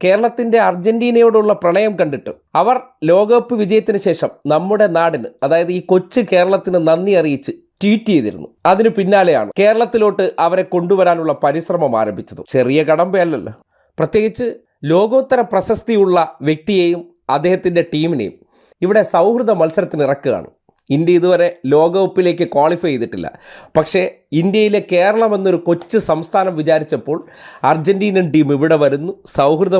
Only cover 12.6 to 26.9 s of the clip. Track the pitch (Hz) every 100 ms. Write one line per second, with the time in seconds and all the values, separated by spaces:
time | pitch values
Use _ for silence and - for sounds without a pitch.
12.6 | 123 143 151 156 180 190 170 139 92 107
13.6 | _ _ _ - 156 214 214 - 240 -
14.6 | _ _ 143 170 214 262 262 254 202 190
15.6 | 185 208 - 220 196 175 160 - 143 156
16.6 | 180 190 175 175 170 _ - 143 165 180
17.6 | 185 175 156 151 160 151 98 - _ _
18.6 | _ - 180 214 190 175 190 233 233 196
19.6 | 160 165 175 156 139 139 139 98 - _
20.6 | _ _ - 143 170 175 180 175 175 -
21.6 | 131 151 165 185 190 190 180 165 170 143
22.6 | 151 170 170 131 110 95 78 - - -
23.6 | - 156 156 190 180 - - 147 180 214
24.6 | 214 208 202 180 190 214 226 202 190 170
25.6 | 170 175 - 220 - 156 165 202 190 160
26.6 | 151 160 151